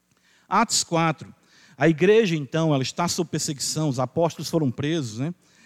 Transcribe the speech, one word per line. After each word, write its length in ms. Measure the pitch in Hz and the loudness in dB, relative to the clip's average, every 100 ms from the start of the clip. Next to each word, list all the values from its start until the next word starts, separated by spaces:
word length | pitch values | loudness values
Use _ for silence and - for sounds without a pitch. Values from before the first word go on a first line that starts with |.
| _ _ _ _ - | _ _ _ _ -2
Atos 360 | 190 226 - | 0 2 0
quatro. 480 | - 165 165 - 98 - _ _ _ - | 0 0 0 -2 -8 -20 _ _ _ 0
A 100 | 151 | 2
igreja, 460 | 151 185 214 226 | 4 6 6 4
então, 400 | 165 135 160 160 | 0 -2 -2 2
ela 80 | 139 | 2
está 240 | 123 - 170 | 0 -2 -4
sob 220 | - 175 | -2 -4
perseguição. 580 | 160 - 151 - 156 156 | -4 -6 -6 -6 -2 -2
Os 100 | 127 | -2
apóstolos 520 | 123 - 165 - 151 | -2 0 -2 -2 -4
foram 200 | 170 143 | 0 0
presos, 480 | - 147 170 123 107 | -2 -4 -4 -4 -6
né? 160 | 147 175 _ _ | -8 -8 _ _